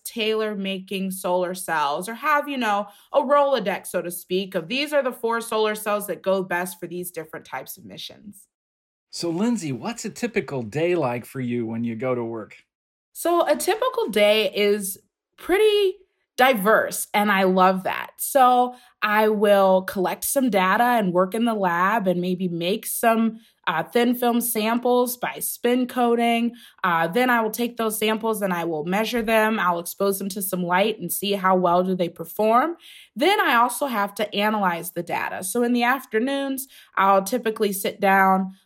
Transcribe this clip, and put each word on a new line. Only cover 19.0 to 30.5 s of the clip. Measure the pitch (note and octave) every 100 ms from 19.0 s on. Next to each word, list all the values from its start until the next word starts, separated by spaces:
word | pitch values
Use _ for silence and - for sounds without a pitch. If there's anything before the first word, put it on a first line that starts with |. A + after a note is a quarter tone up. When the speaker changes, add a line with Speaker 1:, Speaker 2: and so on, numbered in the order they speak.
Speaker 1:
I | G#3+ G#3 A3
will | G#3 G3+ G3 F#3+ F#3
collect | F#3 G3+ F3+ - -
some | C#4 B3+
data | F#3+ F#3 G#3+
and | A#3+ A#3+ F#3
work | F3+ F#3
in | A3+ A#3
the | G#3+
lab | F#3 E3+ F#3+ A3+ F#3+
and | F3
maybe | F3+ F3+ F#3
make | E3+ F3 A3 -
some, | - A#3 A3+ A3+ A3 - _ -
uh, | D#3+
thin | D#3+ A#3+ A#3+
film | B3 B3 A#3
samples | A#3 A3 G#3+ A#3+ B3 B3 B3 -
by | D#3+ -
spin | - - A#3+ B3+ B3
coating. | B3 A#3+ A#3 A#3 A#3 A#3 - - _
Uh, | F#3 E3 E3+
then | A#3 B3+
I | A#3
will | A3
take | G#3+ A#3 A#3+
those | A3 A3
samples | G#3+ G#3+ A3+ G#3
and | G3
I | F3 E3+
will | D#3
measure | E3 G3 A3 A#3+
them. | A3 A3 G#3+ A3
I'll | F3+ E3+
expose | F3 - G3+ F#3+
them | G3
to | G3+
some | F#3+